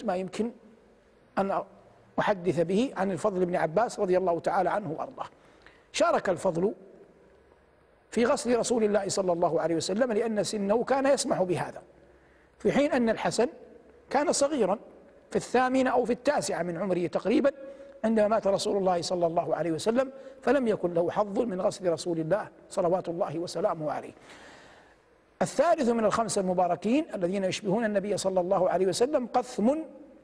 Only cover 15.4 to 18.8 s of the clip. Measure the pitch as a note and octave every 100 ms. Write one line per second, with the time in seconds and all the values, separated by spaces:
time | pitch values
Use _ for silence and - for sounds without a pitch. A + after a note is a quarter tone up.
15.4 | - A#3 B3+ C4 B3+ B3 A3+ A#3 - C#4+
16.4 | F3+ E3 F3 E3 G3 F3 E3+ F#3+ F#3+ B3+
17.4 | C#4 - - - - - A3 A3+ G#3 A3
18.4 | F#3+ G3 - G3+